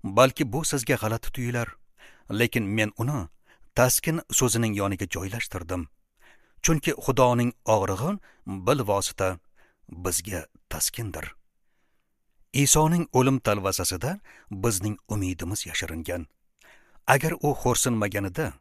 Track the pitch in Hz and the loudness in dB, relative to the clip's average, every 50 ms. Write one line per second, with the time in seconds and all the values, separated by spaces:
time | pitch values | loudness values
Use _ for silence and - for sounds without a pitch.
0 | - 98 95 117 131 131 - - 160 117 104 156 156 - - 139 113 - 135 113 | -8 2 6 6 6 6 4 -2 -4 -2 -2 -4 -2 -2 -2 -2 0 0 0 0
1 | - 110 113 113 - - - 135 123 120 120 120 117 - - - - _ _ _ | 0 -2 -2 -2 -4 -4 -4 -4 -4 -4 -2 -4 -4 -6 -8 -20 -20 _ _ _
2 | - - - _ _ - 101 104 117 117 - 120 107 98 104 110 107 107 - - | -20 -20 -20 _ _ -6 0 0 0 2 2 -2 -2 0 0 0 0 -2 -2 -4
3 | 113 131 151 127 85 - - _ _ _ _ _ - - _ - 127 127 - - | -2 -2 -2 -2 -4 -8 -12 _ _ _ _ _ -20 -4 _ 4 4 4 4 2
4 | - 165 160 165 - _ - - 139 120 107 117 117 110 104 101 98 98 101 - | 0 0 -2 -2 -4 _ 0 2 2 2 2 2 0 0 0 0 0 -2 -2 -2
5 | 101 87 - 87 92 95 107 117 - - - 92 85 87 92 90 82 - _ _ | -4 -6 -6 -8 -6 -6 -6 -8 -8 -6 -8 -10 -6 -4 -6 -6 -6 -8 _ _
6 | _ _ _ _ - _ _ _ _ _ _ - - - 160 147 - 170 139 - | _ _ _ _ -20 _ _ _ _ _ _ 0 4 4 4 4 2 -2 -4 -2
7 | - - 123 131 127 123 123 120 120 123 - _ _ - 110 104 95 95 95 98 | -2 0 4 6 6 6 6 4 2 0 -2 _ _ 2 2 2 2 0 -2 -2
8 | 127 170 208 196 - - _ _ _ - 98 95 92 110 147 139 117 101 98 101 | -2 -4 -4 -6 -10 -20 _ _ _ -10 -10 -4 0 2 2 2 2 0 0 0
9 | 92 - - - 98 92 92 87 _ - _ _ _ _ _ _ _ - 85 85 | 0 -2 -2 -2 -2 -2 -2 -6 _ -20 _ _ _ _ _ _ _ -18 -16 -8
10 | 90 90 90 - 87 104 98 80 - _ _ _ _ _ - 80 - - - - | -6 -4 -4 -4 -4 -6 -8 -8 -10 _ _ _ _ _ -6 -4 -4 -4 -4 -6
11 | 117 101 82 80 64 - - - _ _ _ _ _ _ _ _ _ _ _ _ | -8 -8 -8 -10 -12 -12 -14 -20 _ _ _ _ _ _ _ _ _ _ _ _
12 | _ _ _ _ _ _ _ _ - _ - 135 143 135 - 151 156 156 170 175 | _ _ _ _ _ _ _ _ -20 _ 2 2 4 4 6 4 4 4 2 2
13 | 165 - - - 127 135 135 127 _ 113 104 104 95 98 92 - 90 - 92 87 | 0 2 2 4 4 4 2 2 _ 0 0 2 0 -2 -2 -2 -2 -4 -4 -4
14 | - 135 190 202 - - - - _ - 101 95 95 117 104 90 98 107 104 - | -4 -6 -6 -6 -10 -20 -20 -20 _ -14 -8 -2 -2 0 0 0 -2 -4 -6 -6
15 | _ - 104 104 95 90 92 82 82 85 104 - - 85 80 - - 82 80 82 | _ -6 -4 -4 -2 -4 -4 -6 -6 -6 -6 -6 -8 -6 -8 -8 -8 -6 -8 -8
16 | 82 - 87 87 82 _ _ _ _ _ _ _ _ - - - _ _ _ - | -6 -6 -6 -8 -8 _ _ _ _ _ _ _ _ -20 -20 -20 _ _ _ -6
17 | _ - 135 139 151 160 170 - - 147 131 - - 127 120 - - 131 117 110 | _ 4 4 4 4 0 -2 0 0 0 0 2 2 2 2 2 2 0 0 0
18 | 104 101 92 101 98 95 90 160 160 104 - - | 0 -2 -2 -4 -4 -4 -4 -4 -4 -4 -6 -12